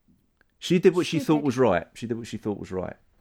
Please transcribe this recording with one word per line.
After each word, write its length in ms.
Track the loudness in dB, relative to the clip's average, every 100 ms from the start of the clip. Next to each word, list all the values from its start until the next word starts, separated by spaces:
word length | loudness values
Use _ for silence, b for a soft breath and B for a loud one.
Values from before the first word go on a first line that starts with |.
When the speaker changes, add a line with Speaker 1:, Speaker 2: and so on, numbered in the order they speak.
| _ _ _ _ _ _
Speaker 1:
She 200 | 0 4
did 160 | 4 4
what 80 | -2
she 120 | -2
thought 60 | 0 0
Speaker 2:
stupid. 80 | 2
Speaker 1:
was 120 | 2
right. 280 | 2 2 -2
She 120 | -12 -8
did 100 | -8
what 100 | -8
she 120 | -8
thought 200 | -6 -8
was 140 | -8
right. 240 | -8 -8 -12 _ _